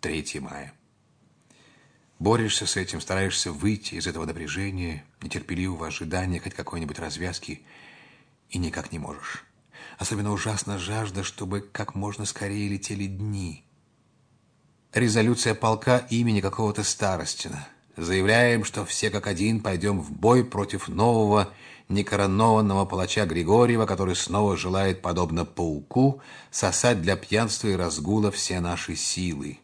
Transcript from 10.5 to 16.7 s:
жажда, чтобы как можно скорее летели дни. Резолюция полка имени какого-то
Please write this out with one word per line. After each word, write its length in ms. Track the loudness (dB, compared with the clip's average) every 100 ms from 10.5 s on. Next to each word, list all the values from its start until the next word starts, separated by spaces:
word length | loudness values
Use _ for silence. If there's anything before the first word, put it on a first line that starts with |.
| -4 -4 -6
жажда, 440 | -4 -4 -4 -6
чтобы 360 | -8 -8 -6 -6
как 340 | -6 -8 -8
можно 300 | -6 -6 -6
скорее 460 | -8 -6 -6 -4 -4
летели 340 | -4 -6 -6
дни. 640 | -6 -4 -4 -4 -6 -10 _ _ _ _ _ _ _ _ _ _ _ _ _
Резолюция 600 | 0 2 4 4 4 2
полка 440 | 2 2 2 4 2 4
имени 320 | 0 2 2
какого-то 440 | 0 0 -2